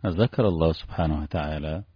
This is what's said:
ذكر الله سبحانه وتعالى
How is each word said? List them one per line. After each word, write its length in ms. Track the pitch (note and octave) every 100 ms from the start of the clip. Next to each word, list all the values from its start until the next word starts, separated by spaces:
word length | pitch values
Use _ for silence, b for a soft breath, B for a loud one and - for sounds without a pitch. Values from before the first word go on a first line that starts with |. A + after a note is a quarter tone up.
| -
ذكر 420 | E2+ A#2 - A2
الله 240 | E2 E2
سبحانه 500 | E2 - - D#2+ D#2
وتعالى 600 | D2+ F2 D2 D2+ D2+ D#2+ G#2